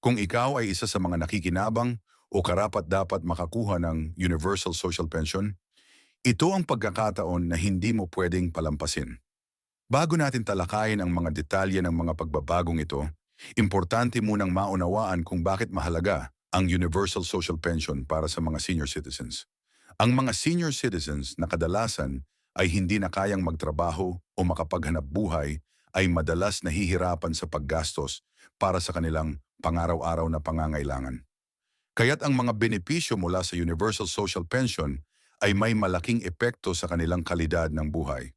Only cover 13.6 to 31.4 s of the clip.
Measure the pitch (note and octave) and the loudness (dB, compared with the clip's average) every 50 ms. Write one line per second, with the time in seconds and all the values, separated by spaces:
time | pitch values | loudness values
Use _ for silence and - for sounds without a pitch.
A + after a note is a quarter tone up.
13.6 | G#2+ F#2+ G2+ G2 F2+ F2 - A2+ B2 B2 A2+ B2 G#2+ G#2 G#2 G#2 G2+ F#2+ F2+ F#2+ | 2 4 4 2 2 2 2 2 2 2 2 0 2 2 2 2 2 2 2 0
14.6 | G2 G2+ G2 F#2 F2+ F2 F#2+ G#2+ A2 F#2+ F#2 F2+ E2 - F#2 F2 E2 F#2+ F#2+ G2 | 0 0 0 0 2 2 2 2 2 0 0 -2 -2 -2 -2 0 2 2 2 0
15.6 | A2+ F2+ F#2 F2+ D2 F2 E2+ E2 E2+ G2+ F#2+ D2+ - - _ _ _ _ - F#2 | -2 -4 -2 -4 -2 0 0 0 2 2 0 0 -2 -8 _ _ _ _ 2 2
16.6 | F#2+ F2+ F2+ F2 F2 E2+ D#2+ F#2+ G2+ F2+ - G2+ F2 - - F#2+ E2+ - E2+ D#2+ | 4 4 4 2 2 2 2 2 2 2 0 -2 -4 -2 -2 -2 -2 -2 -4 -2
17.6 | - F2 E2 D#2+ D2+ - C#2+ C2+ C2+ C#2 D2+ D#2+ D#2 D#2 - - E2 D#2+ D#2+ D#2 | 0 0 0 0 -2 -2 -4 -6 -2 -2 0 0 0 0 -2 -2 -2 -2 -2 -2
18.6 | - - F#2 E2 D2 C#2 - D#2+ D#2 - D#2 - - A#1 - - - _ _ _ | -2 -2 0 0 0 -2 -4 -6 -8 -8 -10 -10 -10 -10 -10 -12 -12 _ _ _
19.6 | _ _ _ _ _ - - _ G#2 A#2+ B2 C3 C3 B2 G#2 - - D#3 E3+ F3 | _ _ _ _ _ -20 0 _ 4 4 4 4 4 2 0 0 0 2 2 2
20.6 | E3+ D#3+ C3+ - - - F#2 E2 D2 D#2 D2 C#2+ C#2 - - - E2+ E2 - E2+ | 0 0 -2 0 -2 0 0 0 -2 -2 -4 -4 -6 -6 -4 -4 -2 -2 0 0
21.6 | E2 E2 F2+ G#2 A#2 A2 - - D2+ - C#2 B1+ C2 _ _ _ _ _ _ - | 0 2 2 2 0 0 -2 -2 -4 -4 -4 -6 -8 _ _ _ _ _ _ 2
22.6 | G2 F2+ E2 G2+ F#2+ E2+ G#2 G#2+ G2 F2 - G2 G2 G2+ G2+ F#2+ F#2 F2+ E2+ D#2+ | 2 4 4 2 2 2 2 2 0 0 0 0 0 0 0 0 0 -2 -2 -2
23.6 | - D2+ D#2 D#2+ E2+ E2+ D#2 D#2+ F#2+ F2+ F2+ F2 _ _ _ - F#2 F2 E2 - | -4 -2 0 0 0 0 0 0 -2 -4 -4 -6 _ _ _ 0 0 2 2 0
24.6 | E2 D#2 - F2+ E2+ - E2+ D#2 C#2+ C#2 C#2 G2 G#2+ F2+ D#2+ D#2+ D2 D2 D2 D2 | -2 -2 -2 -2 -2 0 -2 -2 -2 -4 -2 -2 0 0 0 0 -2 -2 -4 -6
25.6 | _ _ _ _ _ _ - F#2 F#2+ F2+ E2+ E2 D#2 D#2 E2 E2+ F#2 G#2 G2 - | _ _ _ _ _ _ 0 2 4 4 4 2 2 2 2 2 2 0 0 -2
26.6 | - F2+ D#2 F#2 G2+ F2 F#2+ E2+ F2+ F2+ F2 E2 - E2 D#2+ - - D#2 - D2+ | -4 -2 0 0 0 2 2 2 2 0 0 -2 -2 -4 -4 -4 -6 -4 -4 -6
27.6 | C#2+ C2+ D#2 D#2+ D#2 - - - D2 C2 - - _ _ _ _ - - _ _ | -2 0 -2 0 0 -2 -4 -4 -4 -4 -6 -10 _ _ _ _ -20 -20 _ _
28.6 | G#2 F#2+ F2+ F2+ - - F2 E2+ D#2+ D#2+ D#2+ D#2 D#2 D#2 C#2 C#2 _ _ _ _ | 2 2 2 2 0 -2 -2 -2 -2 0 0 0 -2 -2 -6 -8 _ _ _ _
29.6 | - E2 E2 E2+ E2 E2 E2+ D#2 - E2 E2 E2 E2 E2 D#2+ D#2 D2+ D#2+ D#2+ D#2+ | -2 0 0 2 0 0 0 0 0 -2 0 0 0 0 -2 -2 -2 -2 -2 -2
30.6 | D#2 D#2 D2+ D2 C#2+ C#2 C2+ C2 C2 C2 C2 A#1+ - _ _ _ | -2 -2 -2 -2 -4 -4 -4 -6 -6 -8 -10 -12 -14 _ _ _